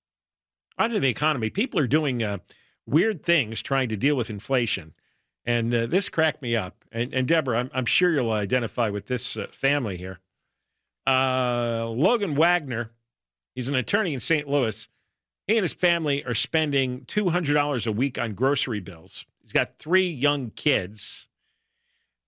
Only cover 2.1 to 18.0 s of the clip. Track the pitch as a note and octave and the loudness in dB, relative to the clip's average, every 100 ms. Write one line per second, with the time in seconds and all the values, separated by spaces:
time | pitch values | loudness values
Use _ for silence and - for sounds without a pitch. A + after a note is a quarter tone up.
2.1 | B2 G#2+ G2+ - - _ _ - C#3+ A3 | 0 -2 -4 -8 -20 _ _ 0 2 2
3.1 | F#3+ - E3+ A2 A2 - C3+ B2+ G#2 C3+ | 0 2 2 2 -4 -2 0 0 0 2
4.1 | C#3 A2+ G#2 - C3 A#2+ - D#2+ - _ | 2 0 -4 0 0 0 -4 -8 -20 _
5.1 | _ _ _ A#2 A#2+ A#2 A#2+ A#2 F3 - | _ _ _ -2 0 2 0 2 0 0
6.1 | - D#3+ - B2 A2+ F#2 - _ A2+ B2 | 2 0 0 -2 -2 -2 -8 _ -4 -2
7.1 | C3+ B2+ E3 C3+ A#2 B2 C3 A#2+ - F3+ | 0 0 0 2 0 0 -2 0 2 2
8.1 | D#3 A#2 A2 G2 B2 A#2 - A2+ G2+ - | 2 2 0 2 0 0 0 0 0 -2
9.1 | B2 - A2 - - C3+ C#3+ A#2 F2+ F#2 | -4 -4 -6 -8 -2 0 0 -2 -4 -8
10.1 | F#2 _ _ _ _ _ _ _ _ - | -12 _ _ _ _ _ _ _ _ -2
11.1 | C3 C3 C3 B2 A#2+ A#2+ A2+ A#2 A2+ F3 | 0 2 0 0 0 0 -2 -2 2 2
12.1 | A#3+ G3 C#3+ E3 F3 C#3+ A#2 A2+ _ _ | 2 0 2 4 2 -2 -6 -6 _ _
13.1 | _ _ _ _ C3 B2 C3+ A#2+ G#3+ G3 | _ _ _ _ -8 -2 -2 0 0 0
14.1 | C3+ - D#3 C#3+ C#3+ A2+ - - _ _ | -2 0 0 2 0 0 -2 -12 _ _
15.1 | _ _ _ - F3+ F#3 - F3 E3+ D3+ | _ _ _ -2 0 0 0 0 2 0
16.1 | C#3+ B2+ A#2 - D#3+ D#3 C#3 C3 B2+ - | -2 -2 -4 -2 0 0 0 0 -4 -4
17.1 | G#3 G3 E3+ D3 D3 D3 C3 A2+ G#2 | -2 0 0 2 2 2 0 0 0